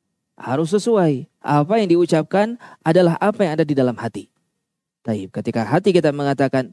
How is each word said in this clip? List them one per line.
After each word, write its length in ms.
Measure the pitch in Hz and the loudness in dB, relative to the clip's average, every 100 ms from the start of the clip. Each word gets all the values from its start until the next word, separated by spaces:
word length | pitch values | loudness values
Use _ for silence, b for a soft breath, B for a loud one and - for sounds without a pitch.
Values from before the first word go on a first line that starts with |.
| _ _ _ _ | _ _ _ _
Harus 320 | - 131 165 | -6 -2 0
sesuai. 560 | 202 214 220 165 131 143 _ | -2 2 2 2 0 -6 _
Apa 400 | - 147 147 226 | -2 0 2 0
yang 80 | 196 | 2
diucapkan 720 | 170 175 160 156 190 214 240 B B 160 | 2 2 0 0 -2 -2 -4 B B 0
adalah 320 | 170 175 165 | 4 4 2
apa 240 | 202 208 | -2 0
yang 160 | 185 156 | -2 0
ada 80 | 151 | 0
di 80 | |
dalam 240 | 139 127 110 | 0 0 -2
hati. 320 | 113 104 95 _ _ _ _ _ _ _ | -8 -10 -18 _ _ _ _ _ _ _
Taib. 320 | - 107 92 | -8 -6 -6
Ketika 320 | - 104 117 104 | -8 -6 -4 0
hati 240 | 147 202 | 0 2
kita 240 | 175 156 | 2 2
mengatakan, 560 | 143 143 139 135 131 123 | 0 -4 0 0 0 -4